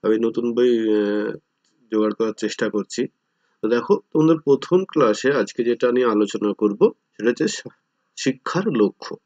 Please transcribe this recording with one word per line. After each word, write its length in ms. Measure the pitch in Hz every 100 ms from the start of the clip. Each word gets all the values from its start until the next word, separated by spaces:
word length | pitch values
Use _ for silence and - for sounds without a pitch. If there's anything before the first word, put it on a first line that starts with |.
আমি 160 | 107 110
নতুন 360 | 117 113 120
বই, 240 | 117 123 117
আহ, 580 | 110 107 104 104 107 - _ _ _ _ _
জোগাড় 200 | 107 107
করার 200 | 104 113 104
চেষ্টা 320 | 104 - 110
করছি। 380 | 104 98 - 127 _ _ _ _ _
তো 60 | 110
দেখো, 320 | 120 117 196 _
তোমাদের 260 | 160 156 165
প্রথম 460 | 143 139 - 185
ক্লাসে 480 | 190 156 120 104 131
আজকে 320 | 143 107 -
যেটা 280 | 117 117 123
নিয়ে 140 | 120 123
আলোচনা 460 | 107 104 107 104
করব, 380 | 98 107 101 - - _ -
সেটা 120 | 107
হচ্ছে 200 | 120 160
শা-, 200 | - - _ _ _ _ -
শিক্ষার 520 | - 131 - 170 214
লক্ষ্য। 480 | 127 104 - - -